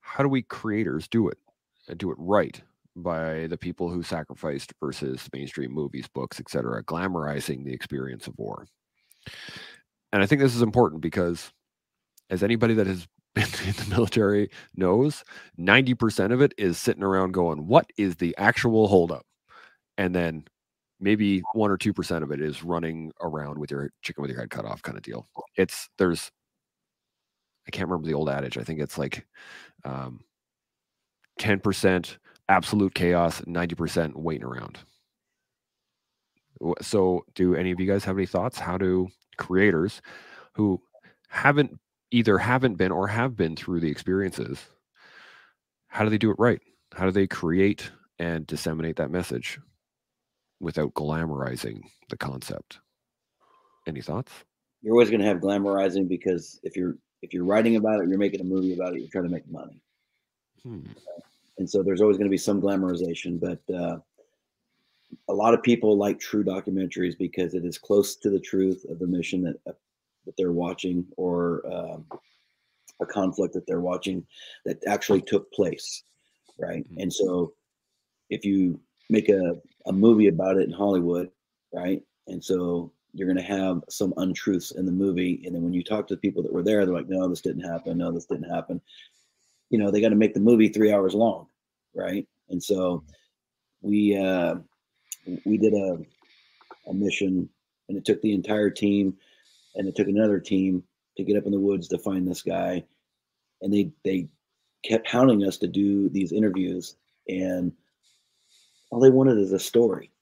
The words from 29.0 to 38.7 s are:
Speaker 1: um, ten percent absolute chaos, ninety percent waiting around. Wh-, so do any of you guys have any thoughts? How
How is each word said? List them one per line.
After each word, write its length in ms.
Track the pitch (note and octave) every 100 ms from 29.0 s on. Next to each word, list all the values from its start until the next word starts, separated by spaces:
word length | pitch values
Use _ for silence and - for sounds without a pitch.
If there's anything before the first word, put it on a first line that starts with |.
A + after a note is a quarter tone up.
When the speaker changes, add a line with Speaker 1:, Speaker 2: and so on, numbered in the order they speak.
| C#2 - - _ - - - _
Speaker 1:
um, 400 | - C2+ C2 A#1 _ _ _ _ _ _ _ _ _ _ _ -
ten 200 | - G2
percent 580 | G#2 F#2 G2 F#2 E2+ - _ _ -
absolute 440 | F#2+ - G#2 F#2+ -
chaos, 460 | F2 F2 E2+ - -
ninety 280 | E2+ E2+ E2+
percent 420 | E2 - D#2+ C#2+
waiting 260 | E2 D#2 B1+
around. 340 | B1 - - - _ _ _ _ _ _ _ _ _ _ _ _ _ _ _ _ _
Wh-, 180 | D2+ -
so 440 | - G#2+ F#2 F2+ - -
do 200 | F2+ E2+
any 160 | F2+
of 80 | F2+
you 80 | F#2+
guys 160 | G2 G2
have 120 | F#2+
any 80 | F#2
thoughts? 340 | F#2 A2+ -
How 180 | F2